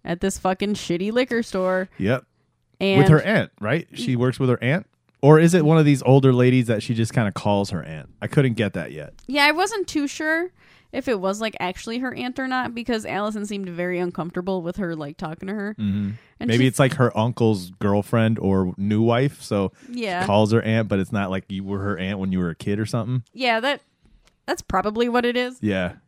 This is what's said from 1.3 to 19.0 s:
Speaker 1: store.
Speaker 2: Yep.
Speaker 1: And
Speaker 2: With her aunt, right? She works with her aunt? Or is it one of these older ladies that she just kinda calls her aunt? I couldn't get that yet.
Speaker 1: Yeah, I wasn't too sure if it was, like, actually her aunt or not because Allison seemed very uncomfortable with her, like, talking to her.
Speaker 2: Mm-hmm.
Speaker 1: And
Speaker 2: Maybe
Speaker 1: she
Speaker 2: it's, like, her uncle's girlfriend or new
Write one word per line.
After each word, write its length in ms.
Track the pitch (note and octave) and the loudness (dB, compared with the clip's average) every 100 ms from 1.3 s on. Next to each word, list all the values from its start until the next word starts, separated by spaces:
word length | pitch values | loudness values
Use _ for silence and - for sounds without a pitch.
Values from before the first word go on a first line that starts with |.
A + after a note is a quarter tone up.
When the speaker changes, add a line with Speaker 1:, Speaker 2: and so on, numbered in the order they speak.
| A#3 | -4
Speaker 1:
store. 460 | A3+ F#3+ F#3 F#3 F#3 - | -4 -4 -2 -2 -4 -4
Speaker 2:
Yep. 260 | G2+ B2+ _ _ _ _ _ _ | -2 -2 _ _ _ _ _ _
Speaker 1:
And 180 | G3 F#3+ | 2 6
Speaker 2:
With 80 | - | 8
her 120 | D#3 | 6
aunt, 300 | F3 G#3+ E2 _ | 4 0 -2 _
right? 260 | G#2 D#3 - | -4 -4 -4
She 220 | - A#3 A#2+ | -8 -4 0
works 240 | B2+ - | 0 0
with 100 | C3 | 0
her 120 | A#2+ | 0
aunt? 240 | A#2+ E3 - _ _ _ | 0 -2 -4 _ _ _
Or 180 | C#3 D#3 | 8 8
is 160 | E3 | 8
it 100 | F3+ | 6
one 140 | D3+ D#3+ | 6 6
of 60 | |
these 180 | D3 C3+ | 6 4
older 300 | B2 C3+ C3 | 6 6 6
ladies 340 | B2 B2+ B2+ A#2 | 6 4 4 2
that 160 | G#2+ | -2
she 120 | - | -2
just 200 | A2+ A2+ | -2 0
kinda 160 | C3 G#2+ | 0 -2
calls 400 | - G#2 G2+ G2 | -2 0 0 0
her 120 | F2+ | -6
aunt? 260 | - D#2 - _ | -8 -14 -16 _
I 60 | G#2 | -2
couldn't 280 | D#3 C3+ | 0 0
get 180 | A2 G2+ | 0 -2
that 180 | F2+ B1+ | -4 -10
yet. 240 | D2+ D2 - - | -12 -14 -16 -6
Speaker 1:
Yeah, 160 | C#4+ | 0
I 80 | C#4+ | 2
wasn't 340 | D#4 G4+ A4 F4+ | 2 -2 -2 -4
too 220 | D#4 C#4+ | -4 -4
sure 420 | - D#4 D#4+ F4+ _ _ _ _ | -4 -2 -2 -4 _ _ _ _
if 160 | A#3+ C4+ | -8 -4
it 140 | G#3+ | -2
was, 200 | F#3+ G#3 | -2 -4
like, 160 | A3 - | -6 -4
actually 380 | F3+ F#3 - A#3 | -6 -6 -8 -6
her 120 | B3+ | -6
aunt 260 | A#3+ B3 B3+ | -6 -8 -6
or 80 | C4 | -4
not 260 | B3+ B3 | -4 -6
because 320 | A#3 A#3+ A3+ G#3 | -8 -4 -4 -4
Allison 400 | F3 G#3 G#3+ G3+ | -4 -4 -6 -8
seemed 220 | G3+ F#3+ | -8 -8
very 300 | E3+ F3+ F3 | -6 -4 -2
uncomfortable 600 | F3 F3 E3+ F3+ F3+ F#3+ | -4 -4 -8 -6 -4 -4
with 140 | E3+ F#3 | -6 -6
her, 180 | F3+ D#3+ | -6 -6
like, 200 | C#3+ D3+ | -10 -10
talking 300 | D#3+ D#3+ F#3+ | -12 -10 -10
to 80 | |
her. 200 | G#3+ G3+ G#3+ | -8 -8 -6
Speaker 2:
Mm-hmm. 320 | G#2 G2 G2+ A2 _ _ | -4 -2 -4 -8 _ _
Speaker 1:
And 80 | A#2+ | 0
Speaker 2:
Maybe 160 | A#2 | 4
Speaker 1:
she 20 | C3 | 4
Speaker 2:
it's, 100 | - | 4
like, 140 | C3+ | 2
her 220 | - A#2+ A2 | 4 2 2
uncle's 540 | A#2 A2+ A2+ G2+ F2+ F#2 | -2 2 2 2 -4 -4
girlfriend 600 | G#2 G2+ G2 A#2 A2 A2+ | 0 0 2 2 2 2
or 340 | G2 F#2+ F#2 F2+ | 2 2 0 -2
new 240 | G2 G#2+ | -2 2